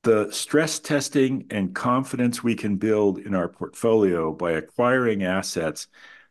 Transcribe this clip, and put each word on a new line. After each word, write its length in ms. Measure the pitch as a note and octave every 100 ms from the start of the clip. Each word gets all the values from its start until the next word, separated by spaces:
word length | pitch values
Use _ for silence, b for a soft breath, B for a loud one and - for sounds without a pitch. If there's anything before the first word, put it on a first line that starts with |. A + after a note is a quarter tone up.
the 260 | A#2+ G#2+ G#2
stress 480 | - - D3+ D#3 -
testing 680 | - D3 - C#3+ C3 C3+ -
and 240 | G#2 F#2+
confidence 680 | - A#2+ B2 C3 B2 B2 A#2+
we 120 | A#2+ G#2+
can 200 | G#2+ G2
build 440 | A2 G#2+ G2+ F#2
in 140 | G#2
our 140 | G2 E2+
portfolio 840 | _ F2 - A#2 A2+ G2 F2 D#2+
by 180 | D#2+ F2
acquiring 720 | D#2+ - - B2 C3 A#2+ G#2
assets 640 | F#2 F#2+ - F2+ D#2+ - - B B B B